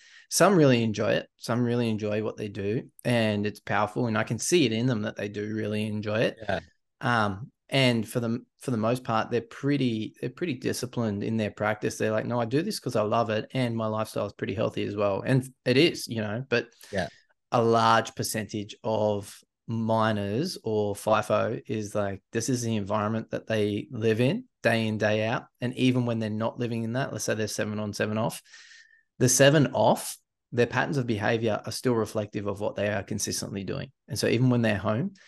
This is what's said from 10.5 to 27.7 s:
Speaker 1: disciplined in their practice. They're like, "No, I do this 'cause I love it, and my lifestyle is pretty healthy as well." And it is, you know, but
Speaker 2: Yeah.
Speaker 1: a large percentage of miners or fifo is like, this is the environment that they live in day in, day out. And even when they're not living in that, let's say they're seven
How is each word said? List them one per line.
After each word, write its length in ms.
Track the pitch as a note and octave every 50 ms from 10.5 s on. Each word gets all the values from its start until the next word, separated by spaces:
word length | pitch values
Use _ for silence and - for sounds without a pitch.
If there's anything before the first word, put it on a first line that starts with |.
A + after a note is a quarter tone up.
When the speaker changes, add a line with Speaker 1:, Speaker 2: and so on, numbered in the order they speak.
| C3
Speaker 1:
disciplined 680 | B2+ - A2+ G#2+ - - A#2+ - B2 A#2 A2 G2+ G2+ A2+
in 140 | A2+ A2+
their 160 | A2 G#2+ G2+ -
practice. 440 | - G#2+ G#2 G#2+ - - A#2 -
They're 140 | - A#2 A2
like, 160 | G#2+ A2 -
"No, 140 | A#2 A#2+ B2
I 40 | A#2+
do 160 | A2 B2 D3
this 200 | F3 A3 G3 -
'cause 160 | - C3+ -
I 60 | A2 G#2
love 280 | G#2 A2+ A#2 A#2 G#2+
it, 160 | G#2+ A2 - - -
and 240 | C3 B2+ A#2 A#2
my 100 | A2+ A2
lifestyle 400 | A2 A2 A2 A2 - - A#2 G#2+
is 60 | G2+ -
pretty 220 | - A#2 - G2
healthy 280 | G2+ A2+ A2 - A2 G#2
as 140 | G#2 G2+
well." 260 | G#2 G#2 G2+ G2 G2 -
And 240 | - C3 C3 C3 - - _ -
it 120 | C3 A#2+
is, 320 | C3 E3+ E3 - - - -
you 120 | A2+ A2+
know, 240 | G#2+ G#2 G#2 A#2 C3 -
but 220 | A#2 A#2+ A#2 - _ _ - -
Speaker 2:
Yeah. 160 | - F#2+ E2+ D2 - - _ _ _ _ _ _ -
Speaker 1:
a 100 | B2 A2+
large 540 | A2+ A2+ A2+ A2+ A2+ A2+ A2+ A2 - -
percentage 580 | - A2+ - - A2 G#2+ - - G#2+ G2+ A2 - - -
of 560 | A2 A2 G#2+ G#2+ G#2+ G#2 G2+ F#2+ - - - - _ _ _ _ -
miners 920 | A#2 A2+ A2+ A2 A2 A2+ A2 A2 A2 G#2 G2+ G2+ G#2 A#2+ E3 F#3 - - -
or 300 | A2+ G#2+ G#2+ G#2 G#2 G2+
fifo 640 | - - G#2+ G#2+ G#2+ G#2+ - G#2+ G#2 G#2 G#2 A#2+ C#3 - -
is 260 | A#2+ A2 G#2+ G2+ -
like, 260 | G#2+ G2+ G2 G2 F#2+ - _ -
this 160 | A2+ A2+ -
is 140 | C3 A#2+ A#2+
the 120 | A2+ A2+
environment 560 | G#2+ G2+ F#2+ G#2 G#2+ G#2 G#2+ A2 A2 A2 -
that 160 | - A2+ -
they 400 | - A2+ A2 G#2 G#2 G2+ G#2+ - - C3+
live 280 | A#2 A2 A2+ A2 G#2+
in 240 | B2 C3 F#3 B3 B3+ _ _ _ -
day 240 | A#2 A2+ A2+ A2+ A2
in, 100 | G#2+ G#2
day 260 | A2 G#2+ G#2+ A2 G#2+
out. 200 | A2 B2 - - - _ _
And 120 | B2+ B2 C3
even 280 | - B2+ B2+ B2 B2+ A#2+
when 140 | A#2+ A#2 A2+
they're 120 | A2 G#2+
not 280 | G#2+ G#2+ A2+ A#2 - -
living 240 | A#2+ A2+ A#2+ A2+ A2+
in 120 | A2+ A#2
that, 180 | C3 C#3+ - -
let's 120 | G#2+ -
say 100 | - A2
they're 120 | A2 A2
seven 320 | G#2+ - - G#2+ G#2